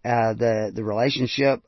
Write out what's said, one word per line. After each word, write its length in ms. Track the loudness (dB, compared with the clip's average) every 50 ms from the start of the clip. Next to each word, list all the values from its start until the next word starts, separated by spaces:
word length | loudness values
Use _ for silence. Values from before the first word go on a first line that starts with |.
| -4
Uh, 300 | -2 0 2 2 0 0
the, 380 | 0 0 0 2 0 -2 -4 -4
the 100 | -6 -6
relationship 760 | -4 -2 0 0 0 0 0 -2 -2 0 2 2 2 2 0 _